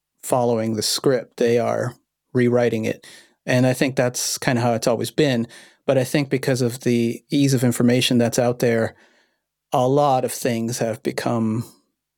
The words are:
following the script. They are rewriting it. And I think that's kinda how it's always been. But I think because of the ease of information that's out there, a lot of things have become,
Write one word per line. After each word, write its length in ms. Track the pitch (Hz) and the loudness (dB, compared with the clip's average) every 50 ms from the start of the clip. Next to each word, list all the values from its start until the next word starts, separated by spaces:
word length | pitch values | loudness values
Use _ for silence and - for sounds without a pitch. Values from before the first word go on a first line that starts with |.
| _ _ _ _ - | _ _ _ _ -4
following 520 | - 143 127 120 120 120 110 110 113 113 | -2 0 0 2 2 0 0 -2 -2 -4
the 60 | 107 | -2
script. 560 | - - - - - 143 131 117 - - _ - | -2 -4 -4 0 0 0 0 0 -2 -8 _ -2
They 220 | 123 117 120 120 | 0 2 2 2
are 360 | 113 113 113 113 110 120 - - _ _ _ _ _ _ - | 0 0 -2 -2 -4 -6 -8 -10 _ _ _ _ _ _ 0
rewriting 520 | 127 123 120 120 123 120 117 113 110 110 | 0 2 2 2 2 2 0 0 -2 -4
it. 200 | 107 - - - - - - - _ _ _ _ | -6 -6 -8 -12 -20 -20 -20 -20 _ _ _ _
And 200 | - 131 127 127 127 | 0 2 2 2 2
I 60 | 127 | 2
think 220 | - 156 131 131 | 0 -2 -2 0
that's 420 | - 127 123 123 - - - - - | 0 0 0 -2 -4 -6 -6 -6 -4
kinda 240 | - 147 139 139 | -2 0 0 0
how 120 | 131 120 117 | 0 0 0
it's 140 | 165 - 131 | 0 0 0
always 240 | 117 110 117 120 | -2 -2 -4 -4
been. 360 | - - 151 139 127 117 117 - - - - - _ _ _ | -2 0 0 2 2 0 -2 -6 -10 -18 -20 -20 _ _ _
But 120 | - 135 131 | 0 0 0
I 60 | 127 | 0
think 260 | - - 151 143 131 | 0 0 -2 0 0
because 320 | 135 131 - 143 131 120 | -2 -2 0 -2 0 0
of 180 | 127 117 120 - | 0 -2 -2 -2
the 420 | - 127 120 120 117 117 117 - - _ | -2 0 2 2 2 0 -2 -6 -8 _
ease 240 | 147 143 139 135 135 | 0 0 2 2 2
of 100 | 117 131 | 2 2
information 540 | 123 117 - 123 120 123 127 123 - 131 120 | 0 2 2 2 2 4 2 2 2 2 2
that's 200 | 120 117 - - | 2 2 2 0
out 200 | 120 120 120 - | 0 0 0 0
there, 360 | 127 120 117 113 110 - - _ _ _ _ _ _ _ _ _ _ _ _ _ _ _ | 0 0 2 0 0 -2 -6 _ _ _ _ _ _ _ _ _ _ _ _ _ _ _
a 160 | - 139 123 127 | 0 0 2 2
lot 360 | 135 147 147 143 131 131 123 | 2 2 2 2 2 2 0
of 60 | - | -2
things 460 | - - - 131 117 117 113 113 123 - | -6 -4 -4 -2 -2 -2 -4 -4 -4 -4
have 240 | 123 113 110 - - | -4 -4 -4 -4 -6
become, 640 | 139 135 - - 123 120 113 113 110 110 117 113 - - _ _ _ _ _ _ _ _ | -6 -6 -4 -4 -2 -2 0 0 -2 -2 -4 -6 -8 -14 _ _ _ _ _ _ _ _